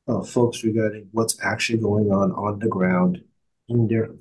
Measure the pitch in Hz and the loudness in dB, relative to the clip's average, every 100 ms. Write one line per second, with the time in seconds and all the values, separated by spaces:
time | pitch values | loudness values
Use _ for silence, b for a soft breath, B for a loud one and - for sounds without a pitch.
0 | - - - 127 120 - 113 113 107 107 | -4 -4 -2 2 2 2 -2 0 -2 -4
1 | 98 110 113 - 113 110 - 113 104 107 | -6 -2 -2 -2 -4 -4 -2 0 2 2
2 | 104 98 95 90 104 101 110 95 92 92 | 2 2 2 0 -4 -2 -2 0 2 2
3 | 90 90 - _ _ _ - 120 110 113 | 2 0 -10 _ _ _ -2 0 2 0
4 | 110 - | -2 -8